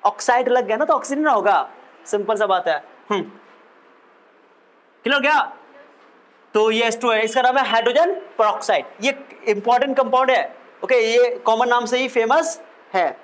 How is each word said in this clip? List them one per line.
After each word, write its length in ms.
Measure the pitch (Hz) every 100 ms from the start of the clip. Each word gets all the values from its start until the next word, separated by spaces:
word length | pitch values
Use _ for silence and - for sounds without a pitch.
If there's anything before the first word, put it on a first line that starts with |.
| 202
oxide 440 | - - 285 254
लग 180 | 247 208
गया 100 | 226
ना, 80 | 311
तो 80 |
oxygen 280 | 294 - 277
ना 100 | 302
होगा, 380 | 233 190 175 131 - - - -
Simple 300 | 208 202 214
सा 120 | 208
बात 200 | 185 170
है। 160 | 147 - - -
हम्म, 100 | 202 - - - - _ _ _ _ _ _ _ _ _ _ _ _ _ _
clear 100 | 226
हो 60 | 285
गया? 340 | 269 302 - - - - - _ _ _ _ _ _
तो 180 | 214 220
ये 120 | 220
एस 180 | 233 226
टू 100 | 240
है, 140 | 220 220
इसका 160 | 254
नाम 160 | 247 262
है 80 | 233
hydrogen 480 | 226 233 254 349
peroxide। 720 | 370 - - 214 208 - 180 127 -
ये 240 | 233 269 - - -
important 500 | 208 220 247 277 269
compound 340 | 240 254 262
है, 240 | 240 135 - - -
ओके, 120 | 190 254
ये 460 | 226 233 247 247 -
common 220 | 226 247
नाम 180 | 240 226
से 120 | 254
ही 100 | 262
famous 540 | 233 226 294 330 - - - -
है। 240 | 190 160 -